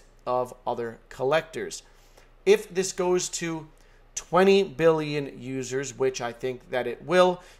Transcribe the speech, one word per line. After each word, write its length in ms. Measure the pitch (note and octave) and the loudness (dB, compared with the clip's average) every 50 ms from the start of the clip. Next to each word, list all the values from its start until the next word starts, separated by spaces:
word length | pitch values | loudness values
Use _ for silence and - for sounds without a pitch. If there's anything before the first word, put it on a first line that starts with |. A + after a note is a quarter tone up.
| - _ _ _ _ | -16 _ _ _ _
of 280 | B2 B2 B2+ B2+ B2 - - _ | -2 -2 -2 -2 -4 -8 -8 _
other 340 | B2 A#2+ A#2 A#2+ A#2 A2+ - _ _ | -6 -6 -4 -6 -8 -10 -14 _ _
collectors. 720 | - - C3 C3 D3 D#3+ D#3 - - B2 G2+ E2+ - - - _ _ _ _ _ _ - - _ _ _ _ | -8 -4 0 0 2 0 0 -2 -8 -10 -8 -8 -10 -12 -16 _ _ _ _ _ _ -20 -20 _ _ _ _
If 300 | F#3+ G3+ G#3+ G#3 - F3 | 4 4 4 2 -2 -4
this 180 | F3+ F#3+ F#3 | -4 -4 -4
goes 380 | - - F3+ F3+ F3+ F3+ F3+ - | -4 -2 0 2 2 2 0 -2
to 380 | - - F3 E3+ E3 D#3+ D#3 - - _ - _ _ _ _ _ _ | -6 -6 -6 -4 -6 -6 -10 -12 -18 _ -20 _ _ _ _ _ _
twenty 480 | - - - D#3 F3 F#3+ G3 G3 G3 G3 | -14 -8 0 2 4 6 6 6 4 4
billion 760 | F#3+ C3 B2 D#3+ E3 D#3+ D#3 D#3 D3+ D3 D3 C#3+ C3+ - - | 0 -2 2 4 4 4 4 0 -4 -4 -4 -6 -6 -10 -12
users, 560 | A#2+ B2+ C3 C3+ B2+ A#2 B2+ C3+ C#3+ B2+ A#2 | -10 -8 -8 -6 -6 -4 -4 -4 -6 -6 -4
which 260 | A#2 C3 C3 C3 - | -2 0 0 0 -2
I 100 | B2 A#2+ | -6 -8
think 400 | A2+ - - C3 B2+ B2 - - | -8 -6 -6 -6 -6 -8 -10 -6
that 160 | C3 B2+ A#2+ - | -4 -4 -4 -4
it 180 | - - - | -6 -8 -4
will, 380 | C3+ E3+ F3+ F3+ F#3 F3 F3+ - - - _ | 2 4 6 6 6 4 0 -6 -16 -20 _